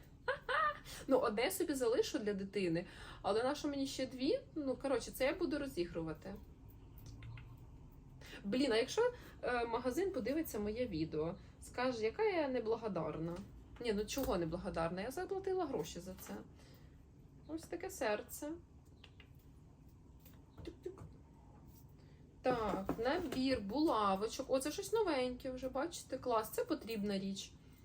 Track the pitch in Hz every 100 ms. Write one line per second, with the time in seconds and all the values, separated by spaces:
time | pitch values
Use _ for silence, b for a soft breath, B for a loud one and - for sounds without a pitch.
0 | - - - 554 - 554 622 587 - B
1 | B 262 240 214 254 - 330 269 240 254
2 | 440 302 208 202 196 208 180 165 185 B
3 | B B - 208 247 294 302 277 269 -
4 | 262 254 269 508 - - 277 254 277 247
5 | - - 262 330 339 294 277 269 170 170
6 | 160 156 190 208 - - - - - -
7 | - - - - - - - - - -
8 | - - B B 202 240 277 220 247 -
9 | 494 - B B - 247 233 233 254 254
10 | 392 311 220 294 311 226 208 214 247 165
11 | 156 156 160 185 B B - - 254 240
12 | 220 - 440 359 285 254 220 226 226 175
13 | 151 151 165 175 202 - - - 240 208
14 | 214 - 269 202 170 175 185 170 165 180
15 | 220 262 381 392 381 370 330 247 165 175
16 | 185 185 - 202 - - B B B B
17 | B - - - - 320 - 349 381 -
18 | 233 214 - - 294 339 - - - -
19 | - - - - - - - - - -
20 | - - - - - - - - 370 370
21 | - - - - - - - - - -
22 | B B B - 262 247 214 185 196 -
23 | 233 330 330 247 262 254 196 247 320 233
24 | 202 190 220 - 262 262 294 302 392 453
25 | 403 285 254 247 269 254 262 262 330 -
26 | - 262 - 226 226 - 480 320 202 226
27 | 202 196 196 190 - - B B